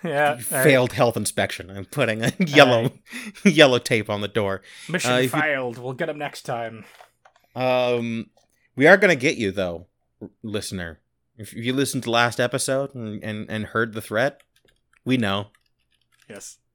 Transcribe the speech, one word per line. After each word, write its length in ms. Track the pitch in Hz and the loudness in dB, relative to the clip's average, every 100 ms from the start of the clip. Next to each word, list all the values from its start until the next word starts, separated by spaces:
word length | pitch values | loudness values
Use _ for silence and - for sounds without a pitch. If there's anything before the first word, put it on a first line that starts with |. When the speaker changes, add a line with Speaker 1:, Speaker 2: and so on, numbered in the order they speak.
Speaker 1:
You 80 | 170 | -2
Speaker 2:
all 220 | 143 147 | 0 0
right. 80 | 147 | 0
Speaker 1:
failed 520 | 117 135 135 131 123 | -4 2 4 4 2
health 220 | - 120 | 2 0
inspection. 540 | 110 107 - 98 - 87 | 2 -4 -2 -4 -4 -12
I'm 160 | 98 | -14
putting 380 | 95 147 117 110 | -10 -2 -2 0
a 80 | 117 | -4
<laughs> 40 | - | -2
yellow, 440 | 175 143 135 117 | 2 6 6 6
Speaker 2:
All 40 | 113 - - 240 226 - | 0 -4 -16 -14 -14 0
right. 0 | |
Speaker 1:
<laughs> 80 | 202 | 2
yellow 240 | 156 147 123 | 6 6 6
tape 320 | - 120 101 | 0 -2 -2
on 120 | 104 | -6
the 60 | 104 | -4
door. 360 | 113 98 95 - - - | -2 -2 -4 -10 -20 -8
Speaker 2:
Mission 220 | 180 123 | -4 0
Speaker 1:
Uh, 60 | 123 | 0
if 60 | 127 | 0
you 80 | 151 | 0
Speaker 2:
failed. 360 | 151 139 123 117 | -2 -2 -6 -8
We'll 160 | 123 | -10
get 160 | 127 160 | -6 -6
him 80 | 147 | -6
next 240 | 143 - | -10 -10
time. 440 | - 120 113 110 - - - _ _ _ _ | -8 -8 -8 -12 -20 -20 -20 _ _ _ _
Speaker 1:
Um, 760 | 120 127 127 123 120 117 113 - _ _ _ _ | -4 0 2 2 0 -2 -6 -10 _ _ _ _
we 120 | - 147 | 4 6
are 100 | 196 | 8
gonna 180 | 202 | 6
get 220 | 151 139 - | 2 0 0
you 140 | 101 | -2
though, 340 | 95 90 85 87 _ _ _ | -2 -4 -6 -14 _ _ _
r-, 100 | 104 _ | -20 _
listener. 580 | 110 104 - 98 85 80 _ _ _ - | -8 -8 -6 -8 -10 -14 _ _ _ -20
If 160 | 104 | -16
you 180 | 104 117 | -6 -4
listened 300 | 131 135 131 | -2 -2 -4
to 60 | 117 | 0
last 280 | 117 120 - | 2 2 2
episode 560 | 120 131 - 135 139 | -2 -2 -2 -4 -4
and, 280 | 127 110 104 | -10 -10 -10
and, 240 | 110 107 - | -8 -10 -8
and 180 | 107 104 | -8 -4
heard 260 | 110 117 | -2 -2
the 80 | 107 | -4
threat, 400 | - 107 139 - _ _ _ _ _ _ | -4 -2 -2 -4 _ _ _ _ _ _
we 120 | - 127 | -2 0
know. 300 | 104 98 107 _ _ _ _ _ _ _ _ | 0 -2 -6 _ _ _ _ _ _ _ _
Speaker 2:
Yes. 300 | 101 - - _ | -18 -18 -20 _